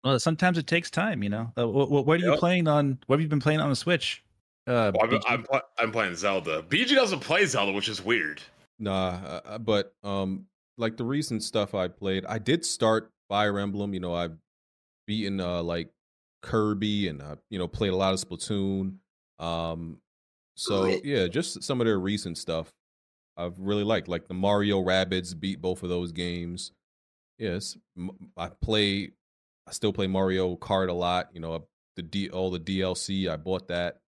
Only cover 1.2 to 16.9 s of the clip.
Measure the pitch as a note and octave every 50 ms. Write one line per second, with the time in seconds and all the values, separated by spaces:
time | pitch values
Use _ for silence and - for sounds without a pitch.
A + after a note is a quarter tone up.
1.2 | G2+ G2+ G2+ A2 A2+ A#2 - - A#2+ A#2 G#2 C#3 C#3 - C#3+ C#3+ C3 C#3+ D#3+ E3+
2.2 | F3+ - - D3+ - F3 F3+ F3+ E3 D#3 D3+ D3 C#3+ C#3 C3+ - - - C3+ D3
3.2 | D#3+ D3+ D3+ D3 - D#3 D3+ D#3 D3+ C#3+ C3+ - - F3 F3+ D#3+ - - - -
4.2 | _ _ _ _ _ _ _ _ _ - B2 A#2+ A2 G2+ F#2+ A2 A2 A2+ B2+ A2
5.2 | F#2+ B2 A#2+ A#2+ A2+ - C3+ C3 - - _ - A#2 A2+ A2 A#2 G#2+ F#2 F2 D#2+
6.2 | F#2+ G2+ G2 F#2+ E2 E2 D#2 D#2 D#2 - C3+ F3+ B3+ B3 C#4+ C4+ B3+ G3+ F#3+ C#3+
7.2 | - - D#3 F#3+ G3+ E3 G#2+ A2+ G2+ G2+ G2 G2+ G2+ A2 G#2+ F2+ F#2 G2+ A#2 G#2+
8.2 | D#2 D2+ D2+ - - - _ _ _ _ _ _ A2 G2+ F#2+ F#2+ F#2 F#2 F2+ F2+
9.2 | F#2+ D#2 D2+ - - - G#2 A2 A2+ A2+ G#2+ G2+ G2 - _ _ - G2+ G2 G2
10.2 | F#2+ F#2+ F#2+ F#2+ - _ _ _ _ _ _ - A#2 A2 A2 - A#2+ A#2 C#3 D3
11.2 | D3+ - A#2+ G#2+ - - - A2 G#2 F#2+ - G2+ F#2 F2+ - _ G2+ G2 F#2+ F#2+
12.2 | F2+ - A2 A2 G2+ B2 D3 E3+ - - - - A#2+ A2 A2 A2 A2 - _ _
13.2 | _ _ G2+ G2+ G#2+ G#2 G2+ G2+ G2+ G2+ G2 G2+ G2+ G2+ G2 F#2 F2+ F2 E2+ F2
14.2 | F2 E2 D#2+ D#2+ _ _ _ _ _ _ _ _ _ _ _ _ _ - G#2+ A2
15.2 | G#2+ G2 G2 F#2+ F2+ F2 F2+ F2 E2+ E2+ E2+ E2+ E2+ - _ _ _ _ _ _
16.2 | _ _ _ _ - - - A2+ G#2+ G#2+ G#2 F#2+ G#2+ G#2+